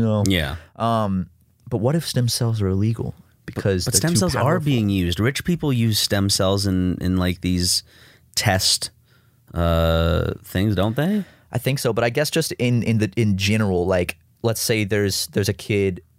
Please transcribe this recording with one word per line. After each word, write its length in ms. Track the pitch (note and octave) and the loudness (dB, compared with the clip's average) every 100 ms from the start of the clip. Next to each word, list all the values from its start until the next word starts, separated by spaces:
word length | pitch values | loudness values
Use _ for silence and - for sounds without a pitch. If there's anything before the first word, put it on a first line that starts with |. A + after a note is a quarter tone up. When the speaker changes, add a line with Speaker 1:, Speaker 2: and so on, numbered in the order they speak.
Speaker 1:
know." 200 | A2+ G#2+ G2 | 0 2 2
Speaker 2:
Yeah. 300 | F#2 C#2+ E2 - - | 0 0 -6 -12 -6
Speaker 1:
Um, 540 | A2+ A2+ G#2 F#2+ F2 _ _ _ - | -2 -2 -2 -2 -6 _ _ _ -8
but 100 | A#2 | -4
what 180 | A#2 E3 | 0 -2
if 100 | - | -2
stem 220 | B2+ A#2+ | -2 -2
cells 320 | - A#2 A2 | 0 -2 0
are 80 | F#2+ | 0
illegal? 460 | F#2+ G#2+ A2+ - - - _ - | 0 0 -2 -6 -10 -18 _ -12
Because 300 | - G#2 F#2+ | -4 0 0
Speaker 2:
But 100 | - | 0
Speaker 1:
they're 40 | - | 0
Speaker 2:
stem 120 | D#3+ | 0
Speaker 1:
too 40 | F3 | 2
Speaker 2:
cells 180 | F3+ A#2+ | 0 0
are 60 | |
Speaker 1:
powerful. 220 | B2 F3 | 0 0
Speaker 2:
being 240 | D3 B2+ G#2 | 0 2 2
used. 280 | G2 F2 F2 | 2 0 0
Rich 240 | A2 C#3 | 0 -2
people 280 | - E3+ D3+ | -2 -2 0
use 260 | B2 A2+ G#2 | 2 2 0
stem 320 | - G#2 G2 | 0 0 2
cells 360 | - F#2+ G2+ G2+ | 2 2 2 2
in, 300 | F#2 F2+ E2+ | 0 0 0
in, 160 | F2+ F#2 | 0 0
like, 240 | F2+ F2+ | 0 -2
these 420 | F2+ F2+ F2+ - - - - - _ | -2 0 0 -2 -6 -16 -20 -20 _
test, 560 | - G#2+ F#2+ - - - - _ _ _ _ - | -4 0 0 0 -2 -4 -14 _ _ _ _ -8
uh, 800 | E2+ E2+ E2 E2 E2 E2 E2 E2 - | -2 2 4 4 2 2 0 -2 -6
things, 300 | - F2+ G#2 | -6 -2 0
don't 220 | F#2+ G#2 A#2+ | 0 0 0
they? 280 | D#3+ G#3 F3+ - _ | 0 -2 -4 -12 _
Speaker 1:
I 80 | A#2+ | -6
think 200 | - C3+ | -4 -2
so, 140 | B2+ | -2
but 120 | A2+ | 0
I 60 | A#2+ | 0
guess 200 | B2 D3 | -2 -2
just 220 | E3 D#3 | -2 -2
in, 300 | - B2 A#2+ | -2 0 0
in 160 | G#2+ A2+ | 2 0
the, 120 | G#2 - | 0 0
in 200 | A2 F#2+ | 0 2
general, 480 | G2 A2 G#2 F2+ F2 | 2 2 2 0 2
like, 320 | F2+ F2+ - _ _ | 0 0 -6 _ _
let's 180 | A#2 A2 | -4 -2
say 240 | - A2 | 0 0
there's, 420 | G2+ G#2 G2+ - - | 0 0 0 -2 -4
there's 200 | G#2+ G2 | -2 0
a 60 | |
kid, 480 | - - G2+ G2 F2 - | -2 -2 0 0 -2 -10